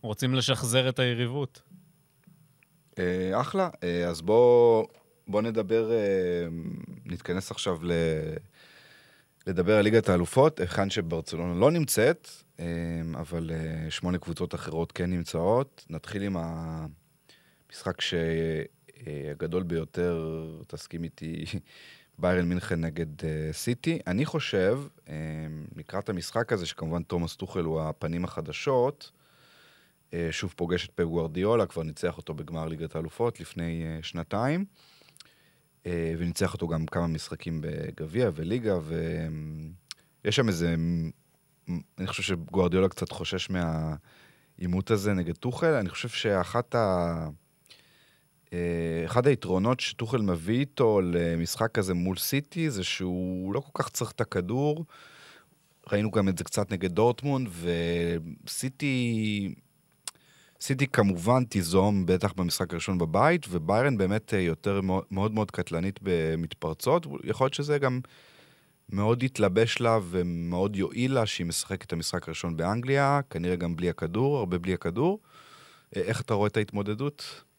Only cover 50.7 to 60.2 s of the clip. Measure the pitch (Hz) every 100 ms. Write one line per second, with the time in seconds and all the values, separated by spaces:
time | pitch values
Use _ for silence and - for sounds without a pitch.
50.7 | - 120 104 90 85 85 82 85 - 110
51.7 | - 95 90 90 92 - 135 143 170 160
52.7 | 107 90 - 92 90 90 92 92 110 139
53.7 | - 135 - 117 - 113 95 90 123 147
54.7 | 156 160 - - - - - _ _ _
55.7 | _ - 104 107 107 98 87 85 - 101
56.7 | 95 92 87 117 123 143 135 120 85 87
57.7 | 85 85 87 85 85 80 - - - 131
58.7 | - 143 131 120 113 107 104 98 - _
59.7 | _ _ _ - _